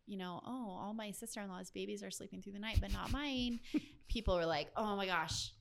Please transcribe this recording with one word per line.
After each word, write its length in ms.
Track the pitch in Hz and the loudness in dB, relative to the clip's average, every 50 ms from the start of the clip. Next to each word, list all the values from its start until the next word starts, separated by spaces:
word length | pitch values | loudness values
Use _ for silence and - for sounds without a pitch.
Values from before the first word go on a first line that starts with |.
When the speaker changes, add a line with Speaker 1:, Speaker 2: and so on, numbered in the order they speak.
| _ | _
Speaker 1:
you 120 | - 202 190 | -8 -6 -4
know, 240 | 185 180 175 156 - | -4 -4 -4 -6 -6
"Oh, 240 | - 247 262 240 202 180 180 | -6 -6 -4 -4 -4 -4 -4
all 120 | - 202 220 | -4 -4 -4
my 180 | 226 214 208 | -4 -6 -6
sister-in-law's 600 | 190 - 233 220 - 220 202 196 185 185 185 180 | -6 -8 -8 -8 -6 -6 -6 -6 -6 -6 -8 -6
babies 320 | - 190 190 202 208 202 202 | -4 -4 -2 -2 -4 -4 -6
are 80 | 196 | -6
sleeping 300 | 185 - - - 190 185 | -6 -6 -8 -8 -8 -10
through 120 | 190 202 196 | -10 -8 -8
the 60 | 202 | -6
night, 180 | 214 226 214 - | -4 0 2 2
but 100 | 202 196 196 | 2 2 2
not 180 | 196 - - | 0 2 2
mine," 480 | - 269 294 285 269 254 247 247 240 233 - - - | 2 2 2 2 2 2 2 2 0 -2 -2 0 0
Speaker 2:
<laughs> 340 | 302 - - - - - - | 0 0 -2 -6 -12 -2 0
Speaker 1:
people 260 | - 240 202 - 185 | 0 2 4 6 6
were 100 | 175 165 | 6 6
like, 240 | 165 160 147 151 - - | 6 4 4 2 0 0
"Oh 200 | - - 208 202 | 0 2 2 2
my 100 | 196 196 | 2 4
gosh 480 | 185 180 170 160 160 - - - - - - | 4 4 2 2 2 0 -2 -2 -4 -6 -12